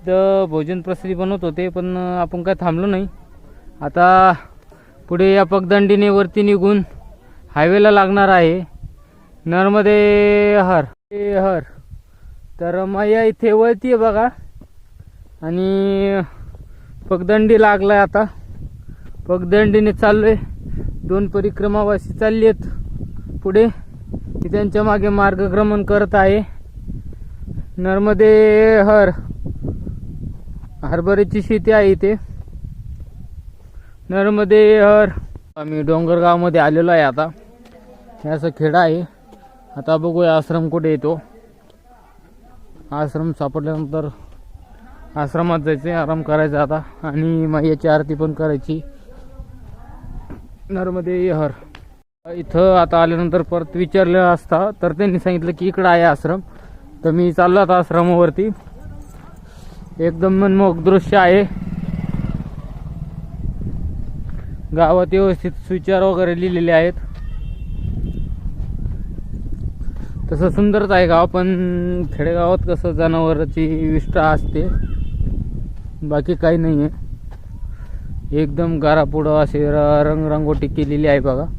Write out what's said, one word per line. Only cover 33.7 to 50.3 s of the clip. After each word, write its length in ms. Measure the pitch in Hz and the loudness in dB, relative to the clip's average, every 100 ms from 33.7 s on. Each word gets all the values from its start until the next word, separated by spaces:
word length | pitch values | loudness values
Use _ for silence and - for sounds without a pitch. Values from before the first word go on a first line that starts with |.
| - - - - | -20 -20 -20 -6
नर्मदे 720 | 185 202 208 208 214 214 214 | -2 0 2 4 6 8 8
हर. 280 | 202 208 208 - - - - - | 8 6 4 0 -12 -18 -20 -12
आम्ही 260 | 151 156 | -6 -4
डोंगरगावमध्ये 800 | 151 160 165 170 175 175 175 165 | 0 0 2 2 4 2 2 2
आलेलो 300 | 147 156 170 | 2 2 4
आहे 120 | 170 | 4
आता. 260 | 143 127 156 156 - - - - - - - - | 2 0 -6 -6 -20 -20 -20 -20 -20 -20 -20 -14
हे 40 | 151 | -6
असं 200 | 156 160 | -4 -4
खेडं 300 | - 156 160 | -2 0 2
आहे. 220 | 170 160 170 _ _ - - - - - | 2 0 -4 _ _ -20 -20 -20 -18 -12
आता 200 | 139 160 | -2 0
बघूया 400 | 165 170 170 160 | 0 0 2 2
आश्रम 320 | 151 165 160 | 0 -4 -2
कुठे 220 | 165 160 | -2 -2
येतो. 300 | 151 147 160 - - - _ _ _ _ - _ - - - - - - - - | -2 -2 -4 -8 -20 -20 _ _ _ _ -20 _ -20 -20 -20 -20 -20 -20 -20 -12
आश्रम 420 | 143 151 151 165 | -6 -6 -4 -6
सापडल्यानंतर 760 | 151 143 156 147 156 147 156 151 - - - - - - - - - - 151 | -4 -6 -4 -6 -6 -6 -6 -6 -10 -20 -20 -20 -20 -20 -20 -20 -20 -14 -8
आश्रमात 420 | 143 165 170 165 | -4 -2 0 -2
जायचं, 320 | 147 147 151 | -2 -4 -2
आराम 320 | 170 151 160 | -4 -2 -4
करायचा 400 | 156 151 156 143 | -2 0 0 0
आता. 200 | 143 156 151 - | -2 -2 -6 -12
आणि 440 | 160 147 160 165 160 | -6 -4 -2 0 0
मैयाची 420 | 156 156 151 160 | 0 0 0 2
आरती 260 | 151 147 | 0 0
पण 180 | 151 160 | -4 -4
करायची. 480 | 151 156 143 - 160 151 - - - - - - - - - - - - - - | -2 -2 -2 -4 -8 -8 -20 -20 -20 -20 -18 -18 -18 -20 -20 -20 -18 -16 -14 -14